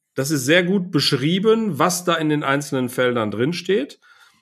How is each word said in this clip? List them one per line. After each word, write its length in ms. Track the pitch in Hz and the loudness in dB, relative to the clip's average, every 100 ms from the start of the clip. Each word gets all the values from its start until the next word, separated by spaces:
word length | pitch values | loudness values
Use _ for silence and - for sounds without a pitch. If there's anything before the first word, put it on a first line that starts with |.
| _ | _
das 160 | - 139 | -6 -4
ist 160 | 147 123 | -2 4
sehr 180 | 175 | 4
gut 280 | 180 196 180 | 4 0 0
beschrieben, 880 | 143 - 135 147 190 220 226 214 135 | 0 0 0 0 2 2 2 0 0
was 240 | 175 175 | 0 0
da 100 | - 165 | -2 0
in 140 | 156 | 0
den 140 | 151 | 0
einzelnen 460 | 135 139 147 135 123 | 0 -2 -2 -4 -2
Feldern 420 | 135 123 120 107 | 0 0 0 -2
drinsteht. 680 | 101 135 175 - 208 285 - _ _ _ _ | -2 -2 -2 -2 -2 -2 -12 _ _ _ _